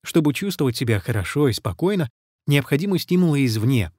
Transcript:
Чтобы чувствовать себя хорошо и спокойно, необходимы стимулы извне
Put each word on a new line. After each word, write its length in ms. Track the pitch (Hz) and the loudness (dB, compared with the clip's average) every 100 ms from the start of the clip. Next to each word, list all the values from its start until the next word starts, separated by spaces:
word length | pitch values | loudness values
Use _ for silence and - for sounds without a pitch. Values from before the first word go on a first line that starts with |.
Чтобы 300 | - 170 147 | 0 0 0
чувствовать 420 | 135 202 - 135 117 | -2 -6 -2 -2 -2
себя 240 | 117 107 | -2 -2
хорошо 480 | - 107 90 143 147 | -2 -4 -2 0 0
и 60 | |
спокойно, 560 | 101 107 85 175 202 131 _ _ _ - | 0 -6 -4 -2 0 -4 _ _ _ 0
необходимы 520 | 143 127 143 202 180 | 0 2 -2 0 -2
стимулы 460 | - 180 175 143 131 | 0 2 4 2 0
извне 480 | 110 117 131 85 | 0 0 0 -2